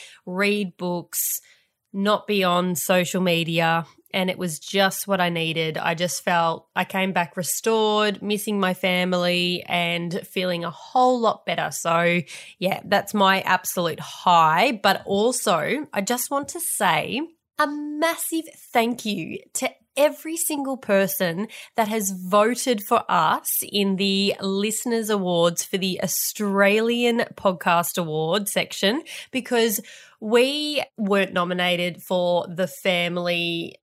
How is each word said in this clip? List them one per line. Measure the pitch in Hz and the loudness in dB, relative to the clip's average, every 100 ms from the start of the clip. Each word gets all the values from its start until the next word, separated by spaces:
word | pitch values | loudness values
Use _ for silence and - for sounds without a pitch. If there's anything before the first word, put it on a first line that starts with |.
| - - - | -20 -18 -8
read | 180 202 208 196 - | -2 0 0 -2 -6
books, | 180 175 - - - - _ _ _ _ _ | -4 -4 -6 -6 -6 -6 _ _ _ _ _
not | 196 202 208 - | -4 0 0 0
be | 208 | 0
on | 180 175 180 | 2 2 0
social | 180 - 185 175 185 | -2 2 2 2 0
media. | 180 170 165 165 165 165 160 _ _ | 2 2 0 2 2 2 -2 _ _
And | 196 185 | 0 2
it | 180 | 0
was | 180 151 | -4 -6
just | - 190 190 185 - | -4 2 2 2 -2
what | 190 | 0
I | 175 | 2
needed. | 170 165 160 160 160 | 0 -2 -2 -2 -2
I | - 170 | -2 -2
just | 175 - | -2 -4
felt, | - 175 165 165 - - | 0 2 2 0 -6 -4
I | |
came | 180 196 190 | -2 -2 0
back | 180 170 - | 0 -2 -4
restored, | 165 - - 226 214 214 214 196 | -6 -2 0 2 2 2 2 -2
missing | 202 208 214 208 | -4 -4 -2 0
my | 185 | 0
family | 185 190 180 180 180 175 175 175 175 - | 0 0 0 0 0 2 0 0 -2 -2
and | 175 170 170 170 175 | -2 0 -2 -4 -6
feeling | - - 185 175 | -6 -4 -4 -4
a | 170 | -6
whole | 165 - 254 254 254 | -10 -4 2 4 4
lot | 220 - | 2 0
better. | - 170 156 | -4 -4 -4
So, | 147 170 170 170 175 170 - - - | -4 0 2 4 2 -2 -12 -18 -4
yeah, | 180 196 | -4 -4
that's | - 208 - | 0 0 2
my | 214 190 190 | 2 4 4
absolute | - 185 - - 170 147 | 2 0 0 -2 -2 -4
high. | 151 - - 175 160 160 240 220 | -10 -2 6 8 8 6 2 2
But | 202 190 | 2 0
also, | - 196 220 254 - 170 147 240 311 | 0 0 2 0 0 0 0 -4 -4
I | 208 | -4
just | 196 240 - | -2 -2 -2
want | 277 285 | -4 -4
to | 349 | -8
say | - - 196 156 - 208 320 _ _ - | -6 0 2 2 0 -4 -6 _ _ -2
a | 302 | -2
massive | 294 294 302 330 330 - 330 311 - - | -2 -6 -2 0 0 -4 -6 -6 -14 -4
thank | 247 233 240 | 0 0 -2
you | 220 202 160 - - | -4 -6 -6 -10 -10
to | - 254 - _ - | -6 -6 -8 _ 2
every | 294 277 320 330 | 2 0 -8 -6
single | - 294 269 262 | -4 -4 -4 -4
person | - 196 196 - 180 165 226 - - - | 0 2 2 0 -2 -2 -8 -10 -10 -4
that | 214 | -2
has | 220 196 | -2 -4
voted | 190 185 208 214 240 - 233 | -6 0 2 4 2 0 -2
for | - 233 - | 2 0 2
us | 180 160 254 - - - | 2 2 2 -2 -4 -2
in | 202 196 190 | 0 0 2
the | 196 196 196 - | 2 2 0 -2
Listeners | 196 196 214 214 247 233 214 | -2 -2 -2 -4 -2 -2 0
Awards | 208 180 175 170 170 | -2 0 4 2 2
for | - 196 | -4 -4
the | 185 180 | -4 -4
Australian | 175 - - - 208 196 202 208 226 240 240 233 233 | -4 -4 -4 -4 -2 4 4 4 2 0 0 0 -2
Podcast | - 202 185 - 170 170 - | -2 -2 0 2 2 2 -2
Award | 165 156 160 196 196 | -2 -2 0 -2 -2
section, | - 165 - 196 262 - - - | -4 -4 -2 0 0 -4 -14 -8
because | 262 - 240 226 220 - - - - | -8 -2 0 2 0 -8 -16 -20 -12
we | 214 240 254 294 302 294 - - | 0 4 4 2 -2 -2 -4 -4
weren't | 202 202 190 | 0 2 2
nominated | 185 175 180 180 180 175 165 | 0 0 0 0 0 -2 -6
for | - 185 175 175 - | -4 0 2 2 0
the | 170 180 | -4 -4
Family | - 196 180 175 175 175 175 170 170 160 - | -2 0 0 0 -2 -2 -2 -2 -4 -6 -10